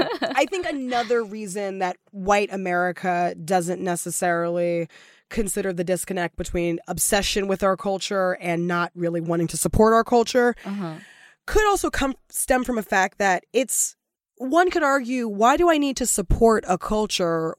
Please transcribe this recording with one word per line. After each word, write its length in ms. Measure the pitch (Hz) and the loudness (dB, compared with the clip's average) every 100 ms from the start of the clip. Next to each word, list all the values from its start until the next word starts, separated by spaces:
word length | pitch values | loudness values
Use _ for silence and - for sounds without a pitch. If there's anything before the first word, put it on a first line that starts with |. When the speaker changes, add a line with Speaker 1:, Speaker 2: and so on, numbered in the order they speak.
| - 392 | 0 -2
Speaker 1:
<laughs> 0 | |
Speaker 2:
I 220 | - 269 294 | -2 0 0
think 200 | 381 339 | 0 -4
another 580 | 285 254 240 226 240 | -4 -2 -2 0 0
reason 560 | 214 220 208 196 196 190 | -2 -8 -8 -6 -6 -2
that 160 | 185 - _ | -4 -4 _
white 400 | 202 185 208 202 | -6 2 2 2
America 800 | 202 180 175 180 175 185 175 175 - | -2 -2 0 0 -2 -2 0 0 -4
doesn't 360 | 160 185 170 180 | 0 0 0 -4
necessarily 1080 | 156 175 175 - 180 170 170 175 175 170 165 - - _ - | -2 -4 -4 -2 0 0 0 0 0 0 -4 -10 -20 _ -10
consider 440 | - 202 - 190 | -4 -4 -2 -4
the 120 | 175 | -4
disconnect 520 | 175 180 - 190 170 - | -2 -2 -2 -4 -6 -6
between 440 | 180 180 170 170 - | -6 -2 -2 -4 -6
obsession 580 | 175 - 202 185 208 196 | -4 0 0 0 -2 -2
with 160 | 190 | 0
our 140 | 196 185 | 0 0
culture 560 | 202 190 - 196 185 180 | -2 -4 -4 -2 -2 -2
and 260 | 175 175 175 | -4 -2 0
not 240 | 175 175 | -2 -2
really 260 | 175 170 170 | -2 -2 -2
wanting 260 | 165 170 165 | -2 0 0
to 80 | - | -2
support 360 | 185 - 220 | 0 4 6
our 120 | 226 | 6
culture 500 | 226 240 226 254 240 233 | 4 2 4 2 2 0
Speaker 1:
Uh-huh. 300 | 196 202 170 160 - - - _ - | -8 -8 -8 -10 -18 -20 -20 _ 0
Speaker 2:
could 200 | 415 415 | 2 4
also 200 | 381 320 | 2 0
come, 240 | - 269 254 _ | -2 -4 -6 _
stem 360 | - - 285 | -6 0 0
from 140 | 247 233 | 0 -4
a 40 | |
fact 360 | - 202 190 - | 0 0 0 0
that 260 | 202 180 _ | 0 0 _
it's, 440 | 220 214 - - - _ _ _ - | -2 0 -2 -4 -6 _ _ _ -10
one 320 | 254 320 359 | 0 2 2
could 120 | 349 | 2
argue, 460 | 285 277 233 254 233 | 2 0 0 -4 -4
why 300 | 196 233 240 | 2 4 6
do 120 | 349 | 4
I 60 | 311 | 4
need 220 | 285 254 | 2 -2
to 80 | 247 | -2
support 580 | - 175 - 226 214 - | -2 0 4 6 4 0
a 120 | 180 | -2
culture 760 | - 214 214 - 170 165 160 | -2 -2 -2 -2 0 0 -4